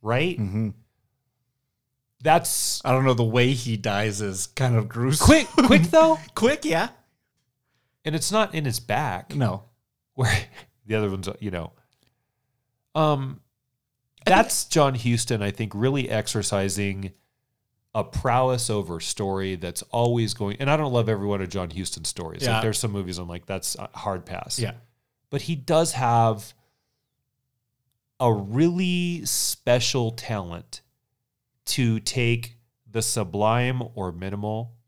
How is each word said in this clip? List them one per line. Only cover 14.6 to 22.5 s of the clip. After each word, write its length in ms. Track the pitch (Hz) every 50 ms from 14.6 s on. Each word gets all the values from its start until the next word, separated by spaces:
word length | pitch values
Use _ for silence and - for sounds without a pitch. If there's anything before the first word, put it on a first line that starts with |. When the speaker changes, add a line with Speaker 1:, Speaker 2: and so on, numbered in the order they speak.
| -
Speaker 1:
John 300 | - - 165 147 139 135
Huston, 480 | 123 113 120 120 117 117 - 123 107 104
I 80 | 101
think, 220 | 98 - 117 104 -
really 360 | 101 110 131 139 143 127 -
exercising 1000 | - 107 104 - - 110 101 - - 101 95 98 92 101 104 98 98 98 98 95 - _ _ _ _ _ _ _ _ _ _ _ _ _ _ _ _
a 100 | 110 101
prowess 680 | - - - - 131 120 123 131 131 127 123 120 -
over 300 | 110 104 98 82 87 82
story 560 | 82 - - - 107 98 95 95 95 95 95
that's 260 | 90 82 87 85 - - _
always 440 | - 117 120 120 120 117 113 107 -
going, 220 | - 107 98 101 -
and 100 | 139 139
I 60 | 147
don't 160 | 156 156 143 123
love 160 | 120 117 107
every 180 | 110 101 98
one 160 | 101 101 98 95
of 60 | 90
John 220 | 85 98 92 85
Huston's 380 | 80 85 95 87 - - 80 -
stories. 340 | - - 90 80 80 85 104
Like, 60 |
Speaker 2:
Yeah. 120 | 127